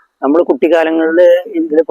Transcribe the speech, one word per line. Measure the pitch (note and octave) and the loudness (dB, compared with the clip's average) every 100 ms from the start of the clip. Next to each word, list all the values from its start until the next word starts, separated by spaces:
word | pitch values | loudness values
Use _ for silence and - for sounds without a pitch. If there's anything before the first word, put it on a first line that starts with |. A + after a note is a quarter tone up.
| _ _ | _ _
നമ്മൾ | C3+ D#3+ F3 | -2 0 -2
കുട്ടിക്കാലങ്ങളിൽ | C#3+ E3 E3 D#3+ E3 D#3+ E3 F3 F3 F3+ E3+ | -2 0 0 0 -2 0 2 4 2 -2 -8
ഇതിൽ | D#3+ D#3 D#3 | -2 -2 2